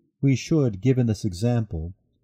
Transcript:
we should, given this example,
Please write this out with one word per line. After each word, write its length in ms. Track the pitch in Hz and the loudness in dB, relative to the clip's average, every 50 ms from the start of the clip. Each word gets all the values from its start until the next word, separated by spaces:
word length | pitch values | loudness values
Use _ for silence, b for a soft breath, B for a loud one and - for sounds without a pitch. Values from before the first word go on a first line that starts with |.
| _ _ _ _ | _ _ _ _
we 120 | - 139 135 | 0 2 2
should, 460 | 120 - - 165 160 139 123 101 92 | 2 0 0 2 2 2 2 -2 0
given 260 | 95 127 131 127 123 117 | 0 2 2 4 2 2
this 180 | 104 - - | 0 -2 -2
example, 680 | 110 87 85 110 120 123 117 110 - - 80 78 85 95 _ _ _ _ _ | -6 -4 -2 -2 0 0 0 -2 -4 -6 -8 -8 -8 -12 _ _ _ _ _